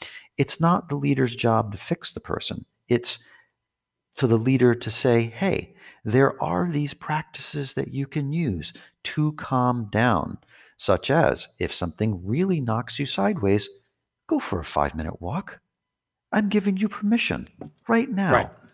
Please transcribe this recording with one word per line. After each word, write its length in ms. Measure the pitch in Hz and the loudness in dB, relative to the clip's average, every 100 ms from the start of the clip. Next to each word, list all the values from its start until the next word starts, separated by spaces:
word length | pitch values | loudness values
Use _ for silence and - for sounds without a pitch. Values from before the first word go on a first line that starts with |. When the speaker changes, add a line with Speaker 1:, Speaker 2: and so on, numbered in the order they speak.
| - - - - | -18 -18 -14 -4
Speaker 1:
it's 240 | 139 - | -2 2
not 260 | 165 180 - | 2 2 0
the 80 | 143 | -2
leader's 400 | 143 135 127 113 | 0 2 2 2
job 380 | 117 113 107 | 2 2 2
to 40 | 104 | -6
fix 360 | - 175 - | -6 -6 -6
the 60 | - | -12
person. 440 | - - - - - _ _ | -6 -6 -4 -10 -12 _ _
It's 320 | 120 - - - - _ _ _ _ _ _ _ - | 0 0 -6 -10 -20 _ _ _ _ _ _ _ -2
for 120 | 123 | 2
the 100 | 113 | 4
leader 360 | 120 131 123 | 4 4 6
to 160 | 120 113 | 4 -2
say, 360 | - 131 117 117 | -2 2 4 2
"Hey, 500 | - 196 - - _ - - 113 | -2 -2 -2 -4 _ -20 -12 0
there 360 | 127 135 - | 4 4 2
are 300 | - 180 175 | -2 0 0
these 220 | 147 147 | -2 -4
practices 800 | - - 151 - - - 147 135 | -6 -6 -6 -6 -12 -10 -8 -6
that 200 | - 135 | -6 -6
you 140 | 131 135 | -6 -4
can 240 | 156 139 | -4 -4
use 420 | 160 151 87 76 - - _ | -2 -2 -2 -6 -14 -20 _
to 300 | - - 151 | -8 0 0
calm 560 | 151 - 131 123 120 107 | -2 -2 0 2 0 -2
down." 460 | 104 120 92 - 95 _ - - _ | 2 4 2 0 -8 _ -20 -20 _
Such 320 | - 90 - | 0 0 4
as, 380 | 151 120 - - _ | 4 4 2 -6 _
if 140 | 85 | -6
something 520 | - 85 - 110 92 92 | -4 -6 -2 -2 -2 -4
really 360 | 131 190 170 | -2 0 0
knocks 380 | 117 110 120 - | 0 -2 -4 -6
you 60 | 139 | -6
sideways, 640 | - 196 185 101 104 - - _ _ _ _ - | -2 0 2 2 2 0 -12 _ _ _ _ -4
go 120 | 302 | -2
for 200 | - 90 | -2 -6
a 60 | 78 | -2
five-minute 560 | 73 73 78 80 - | 0 0 -2 -6 -8
walk. 380 | 87 156 - - _ _ _ _ _ _ _ | -6 -6 -8 -16 _ _ _ _ _ _ _
I'm 180 | 208 208 | 0 2
giving 280 | 208 196 190 | 2 2 0
you 120 | 208 | -2
permission 580 | - 208 226 - - - _ - - - | -2 0 0 0 -4 -6 _ -20 -16 0
right 220 | 226 - | 0 2
now. 220 | 190 190 | 0 2
Speaker 2:
Right. 160 | 120 - - - | 2 2 -8 -20